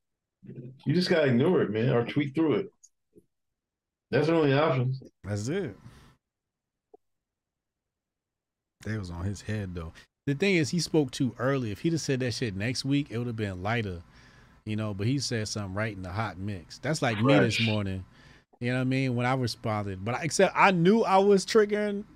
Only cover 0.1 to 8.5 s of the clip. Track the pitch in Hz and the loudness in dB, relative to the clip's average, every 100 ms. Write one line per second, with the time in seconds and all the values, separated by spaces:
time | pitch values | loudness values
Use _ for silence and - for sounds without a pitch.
0.1 | _ _ _ - - - - - 165 180 | _ _ _ -20 -16 -16 -8 -2 0 2
1.1 | 170 147 117 156 165 98 107 123 117 117 | 4 4 4 4 4 2 0 2 2 0
2.1 | 143 143 143 160 104 - _ _ _ _ | -2 -2 0 0 0 -2 _ _ _ _
3.1 | _ _ _ _ _ _ _ _ _ - | _ _ _ _ _ _ _ _ _ -2
4.1 | 120 151 165 147 135 160 135 127 131 - | 0 2 4 4 4 4 2 -2 -4 -10
5.1 | _ 95 101 110 185 160 - - - - | _ -8 -6 -4 -4 -6 -10 -20 -20 -20
6.1 | _ _ _ _ _ _ _ _ - _ | _ _ _ _ _ _ _ _ -20 _
7.1 | _ _ _ _ _ _ _ _ _ _ | _ _ _ _ _ _ _ _ _ _
8.1 | _ _ _ _ | _ _ _ _